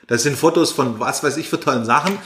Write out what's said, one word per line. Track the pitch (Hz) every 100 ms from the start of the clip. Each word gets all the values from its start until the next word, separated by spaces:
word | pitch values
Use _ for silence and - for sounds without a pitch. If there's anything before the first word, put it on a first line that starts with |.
| -
Das | 120
sind | 147 135
Fotos | 160 170 160
von | - 127 110
was | 127 143
weiß | 147 151
ich | 156
für | -
tollen | 151 127 113
Sachen. | 143 175 196